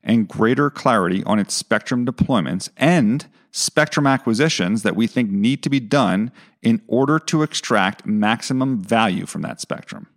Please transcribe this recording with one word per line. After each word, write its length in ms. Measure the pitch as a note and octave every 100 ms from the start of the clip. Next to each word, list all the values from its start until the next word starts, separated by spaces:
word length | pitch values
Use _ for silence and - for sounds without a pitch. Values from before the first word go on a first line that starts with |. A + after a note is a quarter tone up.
and 240 | - A#2 G2+
greater 420 | - A2 C3 C#3+
clarity 540 | - C#3 A2+ F2+ F#2
on 160 | - G#2+
its 140 | G2
spectrum 520 | - - G#2+ - B2+ B2
deployments 640 | B2 - B2 C#2 F2+ - -
and 520 | C#3+ F3 G#2+ C3+ - _ _
spectrum 540 | - - - D3+ - C#3+
acquisitions 800 | C3+ - A2 D#3 - F2+ A2
that 140 | G2+ E2+
we 100 | A2+
think 240 | - A2+
need 320 | G2 G#2+ C#3
to 60 | -
be 100 | C#3
done 540 | A2 C#3+ G#2 F#2 A#2 - - _
in 200 | A2+ A2+ -
order 320 | A#2 C3+ D#3
to 220 | - D#3+
extract 640 | D3+ - - A2 F#2+ - -
maximum 760 | G#2+ G#2 A2+ - C3 C3+ B2+
value 440 | F#2 A#2 A2 F#2 -
from 180 | -
that 180 | - B1
spectrum. 460 | - - - - -